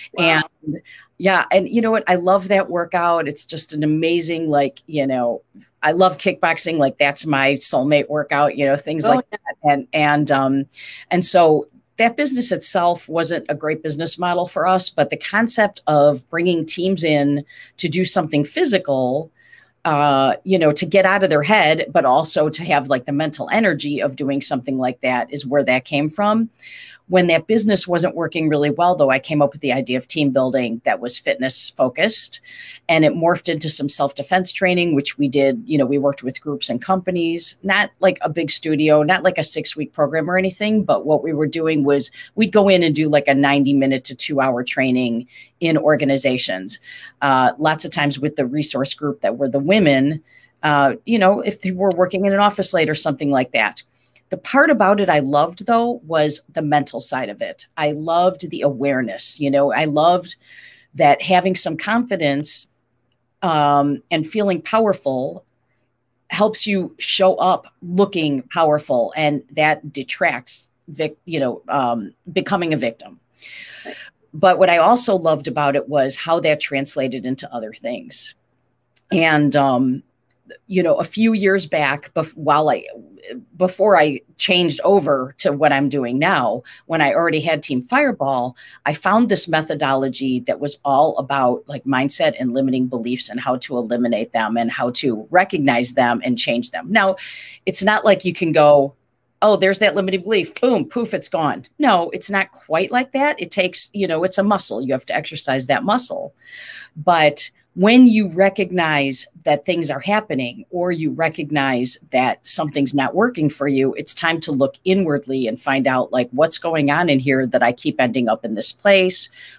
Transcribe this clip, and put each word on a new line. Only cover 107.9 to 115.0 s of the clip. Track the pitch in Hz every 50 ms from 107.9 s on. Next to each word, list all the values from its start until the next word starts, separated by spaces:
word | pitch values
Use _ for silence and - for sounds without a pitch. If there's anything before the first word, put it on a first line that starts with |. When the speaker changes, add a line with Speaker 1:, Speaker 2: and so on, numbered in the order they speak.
| 240 254 254
Speaker 2:
you | 240 214 214 208 180
recognize | 160 180 196 196 196 - 190 175 180 180 165 156 151 143 139 139 131 - - - _ 165 -
that | 160 147 143 -
things | - 175 170 160 151
are | 135 139
happening, | - 185 208 214 214 - 151 131 127 120 - 113 - -
or | 180 175 175 180
you | 180 156 160 143
recognize | 123 - 165 156 156 - 147 143 151 143 135 135 131 120 127 127 - - - _
that | - 123 127 120 - - _
something's | - - - 156 147 - 147 143 127
not | 143 143 131 - -
working | 185 226 247 240 175 151 147
for | - - 139
you, | 143 139 131 135 131 -
it's | - 160 -
time | - - 170 165 165 160
to | 160 160
look | 147 127 139 135 - _ _
inwardly | 185 190 196